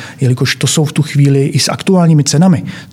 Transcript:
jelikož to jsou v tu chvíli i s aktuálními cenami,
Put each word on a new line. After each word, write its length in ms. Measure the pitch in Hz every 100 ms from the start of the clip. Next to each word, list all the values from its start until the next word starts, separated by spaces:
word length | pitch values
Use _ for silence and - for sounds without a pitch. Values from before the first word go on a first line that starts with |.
| - -
jelikož 360 | 127 127 135 -
to 100 | 143
jsou 180 | 165
v 80 | 147
tu 100 | -
chvíli 440 | 143 143 139 139 143
i 120 | 127
s 100 | -
aktuálními 560 | 135 - 185 165 156
cenami, 400 | - 147 190 139 - - -